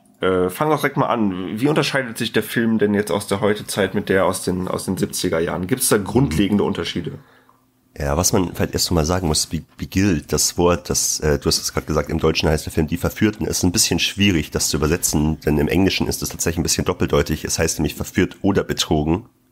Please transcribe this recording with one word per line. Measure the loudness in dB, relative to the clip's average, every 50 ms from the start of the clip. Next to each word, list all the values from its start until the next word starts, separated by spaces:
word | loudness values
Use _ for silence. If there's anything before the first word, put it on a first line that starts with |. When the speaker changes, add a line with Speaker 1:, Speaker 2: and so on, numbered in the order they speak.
| _ _ _ _
Speaker 1:
äh, | 0 0 2 2 2 0
fang | 0 0 0 0
doch | 2 0
direkt | 0 0 0
mal | 0 0 2
an. | 2 2 2 0 0 -2 -6 -6 -4 0
Wie | 0 2
unterscheidet | 2 2 0 0 0 -2 -4 -4 -6
sich | -6 -4 -2
der | -2 -2
Film | -2 -2 0 0 2 2 2 2
denn | 2 2 2
jetzt | 2 0 0
aus | -2 -2 -2
der | -2 -2 0
Heutezeit | 2 0 0 0 -4 -4 -2 0 0 0 0
mit | -2 0 2
der | 2 2 2
aus | 2 0 -2 -2
den, | -2 -2 -2 -2
aus | -4 -4 -4 -4
den | -4 -2
siebziger | -2 -2 -4 -2 -4 -2 0 0 0
Jahren? | 0 -2 -2 -4 -2
Gibt's | -2 -2 0 2 2
da | 2 2
grundlegende | 2 2 2 2 2 2 2 2 2 4 4 2 2
Unterschiede? | 2 0 -2 -4 -4 -4 -6 -6 -8 -10 -12 -16 _ _ _ _ _ _ _ _ _ _ _ _ _ -10
Speaker 2:
Ja, | -6 -4 -2 0
was | 0 2 2
man | 2 2 0 0
vielleicht | -2 -2 -2 -2 -2
erst | -2 -2 0
mal | 0 2 2
sagen | 2 0 0 0 0
muss, | 0 0 -2
Be-, | -4 -6 -8 -8 -10 _
Beguiled, | -12 -10 -4 0 2 2 2 2 0 -2 -2
das | -2 0 0 0 0 2
Wort, | 4 4 4 2 0 -2
das, | -2 -2 -2 -2 -2 -2
äh, | 0 0 0 2
du | 2
hast | 0 0 0
es | -2 -4
grad | -6 -6 -4
gesagt, | -2 -2 -2 0 0
im | -2 0
Deutschen | 2 0 2 2 2 2
heißt | 2 0 -2
der | -2
Film | -2 0 0 0
Die | -2
Verführten, | -2 -2 -4 0 0 0 0 0 0 -4
ist | -4 -2 0
ein | 0 2
bisschen | 2 2 2 2 2 0
schwierig, | -2 -2 0 2 2 4 4 2 0 -2
das | -4 -4 -2 -2
zu | 0 0
übersetzen, | 2 2 2 0 0 0 0 2 2 2 0 0 0
denn | 0 2 2
im | 2 2
Englischen | 2 2 2 2 2 0 -2 -2
ist | -2 -4
es | -6 -6
tatsächlich | -6 -4 -2 -2 0 0
ein | 0
bisschen | 0 0 0 0
doppeldeutig. | -2 -2 0 0 2 2 2 2 0 -2 -4 -4
Es | -4 -2 0
heißt | 0 0 0 0
nämlich | -2 -2 -4
verführt | -6 -10 -4 0 0 0 0 0 -2
oder | 0 0 2 2 0
betrogen | 0 -2 -4 -2 0 0 0 2 2 0 0 -2 -8 _ _ _ _